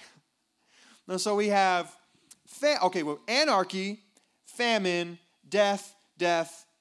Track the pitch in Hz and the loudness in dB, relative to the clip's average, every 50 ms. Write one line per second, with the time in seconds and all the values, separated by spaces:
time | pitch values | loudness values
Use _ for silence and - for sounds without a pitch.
0 | - - _ _ _ _ _ _ _ _ _ _ _ _ _ _ - - - _ | -20 -20 _ _ _ _ _ _ _ _ _ _ _ _ _ _ -20 -20 -20 _
1 | _ - 185 180 196 214 208 208 214 208 202 196 190 190 180 175 170 - - _ | _ -8 -6 -4 -2 0 0 0 2 2 4 4 4 4 2 0 -2 -4 -12 _
2 | _ _ _ _ _ _ - _ _ - - - 277 294 294 220 185 180 180 180 | _ _ _ _ _ _ -20 _ _ -20 -8 -2 0 0 0 2 0 0 0 0
3 | 151 147 147 - - - 233 269 311 294 226 190 180 185 190 190 190 196 214 - | -4 -4 -6 -8 -6 -2 0 0 2 2 2 2 0 -2 -4 -6 -6 -6 -8 -10
4 | _ _ _ _ _ _ _ _ _ - - - 240 233 226 208 190 180 175 175 | _ _ _ _ _ _ _ _ _ -14 -6 -2 0 0 2 2 0 0 -2 -2
5 | 175 175 170 - _ _ _ _ _ 143 185 208 202 202 202 196 - - - _ | -4 -6 -10 -18 _ _ _ _ _ -2 2 2 2 2 2 -2 -6 -14 -20 _
6 | _ _ _ - 175 175 170 165 160 - - - - _ _ _ | _ _ _ -2 0 0 0 0 -2 -4 -10 -20 -20 _ _ _